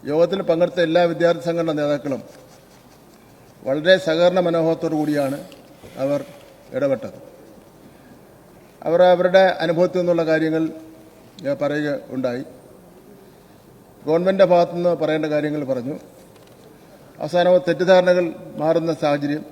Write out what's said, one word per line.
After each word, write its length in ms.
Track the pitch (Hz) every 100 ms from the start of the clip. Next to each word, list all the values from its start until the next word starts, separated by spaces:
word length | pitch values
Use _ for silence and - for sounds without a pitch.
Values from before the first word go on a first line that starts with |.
| 135
യോഗത്തിൽ 300 | 151 170 190 165
പങ്കെടുത്ത 300 | 165 175 180 165
എല്ലാ 140 | 175 170
വിദ്യാർത്ഥി 320 | 160 170 170 175
സംഘടനാ 260 | 170 165 151
നേതാക്കളും 420 | 147 143 139 127 - - - - - - - - - - - - - - 131
വളരെ 300 | 143 160 185 175
സഹകരണ 340 | 160 175 185 170
മനോഭാവത്തോടു 500 | 165 160 160 165 156
കൂടിയാണ് 380 | 151 147 139 139 - - - - - -
അവർ 160 | 139 143 - - - - - 127
ഇടപെട്ടത്. 420 | 139 127 101 - - - - - - - - - - - - - - - - - -
അവർ 140 | 170 180 175
അവരുടെ 280 | 180 190 190 - 165
അനുഭവത്തിൽ 340 | 165 180 185
നിന്നുള്ള 220 | 175 170 160
കാര്യങ്ങൾ, 320 | 160 160 160 160 - - - - - - - 139
ഏ, 60 | 139
പറയുക 300 | 143 147 147 135 - 131
ഉണ്ടായി. 280 | 127 123 139 - - - - - - - - - - - - - - - 143
ഗവൺമെന്റിന്റെ 400 | 165 180 190 180
ഭാഗത്തുനിന്ന് 400 | 175 175 175 175 165
പറയേണ്ട 260 | 156 156 156 151
കാര്യങ്ങൾ 280 | 151 151 135
പറഞ്ഞു. 240 | 127 120 - - - - - - - - - - - - -
അവസാനം 400 | 147 175 175 180 180
തെറ്റിദ്ധാരണകൾ 580 | 160 175 185 180 180 175 - - -
മാറുന്ന 320 | 151 165 165 151
സാഹചര്യം 400 | 151 143 143 147 -